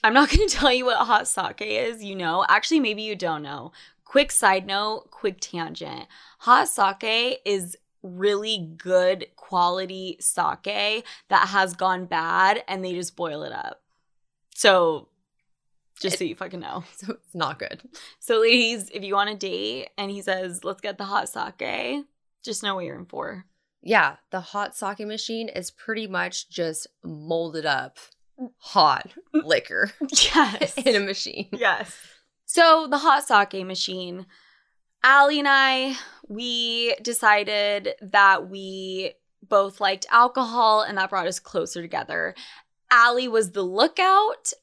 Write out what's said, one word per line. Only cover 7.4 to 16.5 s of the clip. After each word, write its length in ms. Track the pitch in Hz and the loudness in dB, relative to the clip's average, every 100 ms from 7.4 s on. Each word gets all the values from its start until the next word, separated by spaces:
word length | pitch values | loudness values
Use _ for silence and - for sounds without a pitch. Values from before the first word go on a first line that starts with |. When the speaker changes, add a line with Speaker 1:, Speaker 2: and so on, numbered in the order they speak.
| - | -4
Speaker 1:
is 320 | 202 175 - _ _ | -4 -4 -14 _ _
really 560 | 190 180 202 202 220 214 160 165 | -18 -2 0 0 -2 -6 -6 -12
good 500 | 180 185 180 190 - _ | 0 2 4 0 -4 _
quality 840 | - 185 175 180 185 190 185 - | -4 0 2 0 -6 -10 -12 -6
sake 840 | - - 156 - - 208 208 220 233 - _ | -4 -2 -2 -2 -6 -4 -2 -4 -8 -20 _
that 180 | - 190 | 2 4
has 260 | 202 190 175 | 2 0 0
gone 300 | 185 185 180 | 0 0 -2
bad 580 | 170 165 175 190 220 - | -4 0 2 4 2 -4
and 160 | 190 | -8
they 100 | 185 | -6
just 220 | 175 175 - | -6 -8 -8
boil 280 | 170 147 | -8 -6
it 80 | 147 | -10
up. 300 | - - - _ _ _ _ _ _ _ - | -10 -10 -12 _ _ _ _ _ _ _ 2
So, 520 | 220 185 170 156 - _ _ _ _ _ _ _ _ _ | 4 6 4 0 -10 _ _ _ _ _ _ _ _ _
just 140 | 190 185 | -6 -4
Speaker 2:
It 20 | |
Speaker 1:
so 40 | 175 | -6
you 100 | 165 | -8
fucking 240 | 185 | -12